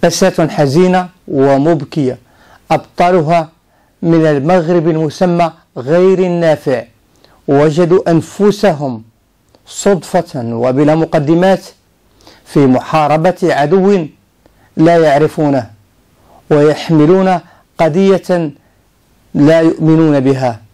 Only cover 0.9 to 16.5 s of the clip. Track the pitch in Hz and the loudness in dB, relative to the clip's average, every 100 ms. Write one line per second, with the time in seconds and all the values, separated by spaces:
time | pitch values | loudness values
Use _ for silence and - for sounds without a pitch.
0.9 | 185 180 _ - 143 135 139 147 165 139 | 0 -4 _ -8 -2 0 2 0 -2 -4
1.9 | - 131 120 _ _ _ _ _ 160 - | -4 -4 -6 _ _ _ _ _ -4 -4
2.9 | - 175 185 147 170 156 _ _ _ _ | -2 0 2 2 0 -2 _ _ _ _
3.9 | _ 170 165 160 147 139 185 160 175 160 | _ 0 2 2 0 0 0 0 -2 -2
4.9 | 165 160 - 180 170 170 160 _ - 123 | -2 -4 -2 -2 0 -2 -4 _ -14 -2
5.9 | 165 185 190 185 175 165 147 - 127 110 | 2 2 2 -2 0 0 -2 -2 -6 -6
6.9 | _ _ _ _ _ - 139 151 151 175 | _ _ _ _ _ -2 2 2 0 2
7.9 | 185 - 165 151 - 202 202 208 151 143 | 2 2 -2 -2 -2 0 2 -2 -2 -6
8.9 | 117 113 _ _ _ _ _ _ - - | -10 -14 _ _ _ _ _ _ -6 -2
9.9 | 196 - 185 170 139 117 117 120 131 147 | -2 -2 -6 -6 -8 -8 -4 -2 0 0
10.9 | 156 160 165 143 165 190 190 - _ _ | 0 0 -4 0 0 2 -2 -4 _ _
11.9 | _ _ _ _ - _ - 139 127 - | _ _ _ _ -20 _ 0 2 2 0
12.9 | 160 147 156 170 180 175 135 147 190 190 | -2 0 0 0 -2 -2 0 0 0 2
13.9 | 202 156 _ _ _ _ _ _ - 160 | 0 -2 _ _ _ _ _ _ 0 2
14.9 | 170 160 143 151 - 151 139 107 - _ | 4 2 2 0 -2 -2 -2 -6 -18 _
15.9 | _ _ _ _ _ _ | _ _ _ _ _ _